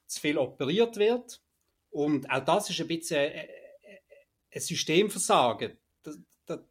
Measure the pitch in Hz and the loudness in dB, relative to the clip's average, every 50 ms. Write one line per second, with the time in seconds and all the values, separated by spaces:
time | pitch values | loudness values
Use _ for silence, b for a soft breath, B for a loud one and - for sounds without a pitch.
0 | _ - - - - 151 147 160 131 123 - - 143 131 170 214 233 233 233 202 | _ -14 -12 -4 -2 0 0 0 -2 -2 -2 -4 -4 0 2 2 2 0 2 0
1 | 208 220 240 247 247 - - - _ _ _ _ _ _ _ _ _ _ - 147 | 2 2 2 0 -4 -12 -20 -20 _ _ _ _ _ _ _ _ _ _ -4 -2
2 | 147 151 147 131 - - 127 135 131 - 165 202 196 - 175 - 160 156 170 165 | 0 0 0 0 0 -2 -2 0 2 2 0 0 0 -2 -4 -6 -4 -4 -6 -6
3 | - - 170 143 143 156 170 165 156 - - - - - - - _ - 196 - | -4 -2 0 0 0 0 -4 -8 -14 -14 -18 -20 -20 -20 -20 -20 _ -20 -20 -20
4 | _ _ - - _ _ _ _ _ _ - 143 - - 170 135 - - 156 180 | _ _ -20 -20 _ _ _ _ _ _ -10 -8 -6 -4 -4 -4 0 4 4 4
5 | 214 208 - 185 - - 202 165 131 120 110 - 117 104 - _ _ _ _ _ | 4 4 0 -4 2 4 4 6 6 4 2 0 -6 -8 -8 _ _ _ _ _
6 | _ 160 151 170 - _ _ _ _ - 170 - - _ | _ -16 -16 -16 -20 _ _ _ _ -10 -10 -10 -10 _